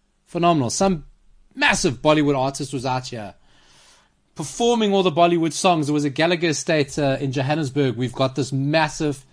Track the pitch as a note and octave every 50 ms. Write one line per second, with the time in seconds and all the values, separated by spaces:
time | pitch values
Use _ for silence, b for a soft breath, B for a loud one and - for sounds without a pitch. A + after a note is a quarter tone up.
0 | _ _ _ _ _ _ - F3 E3+ E3+ E3+ D#3 C3 A2+ - - F#3+ G3 F#3+ D#3
1 | - - - _ _ - - - - _ _ C4 C#4+ C#4+ A3 - - F3+ B2 A2
2 | - D#3 D3+ D3+ D3+ C#3+ C#3+ C3+ B2+ C3+ C#3 - D3 C3 - C3+ A#2 C3 B2+ B2+
3 | B2+ - - A#2 G#2 G2 - _ b b b b b b b b b b b b
4 | b b b b _ _ _ - D#3+ C#3 - - A#3+ A#3 A#3+ A#3 A3 G3+ G3 G3
5 | F#3+ F3+ D3+ D#3 E3+ F3 F3 E3+ D#3+ E3 C#3+ - - F#3+ F3 D#3+ D3+ C#3 D3 D3+
6 | D3 D3 C3+ C#3 D#3 E3+ F3+ E3+ E3 E3+ D3+ - - - E3 D#3 C#3+ C#3+ - -
7 | D3 C#3 C3+ B2 C#3+ C3+ B2+ C#3+ C3 C3+ D3+ D#3+ D#3+ C3 B2+ D3 C#3+ C3 A2+ A2+
8 | B2+ B2 - - C3+ C3 B2+ - C3+ - C#3 C3+ C3+ C#3+ D3+ D#3+ D#3+ D3+ - -
9 | D#3+ D3 C#3 - - _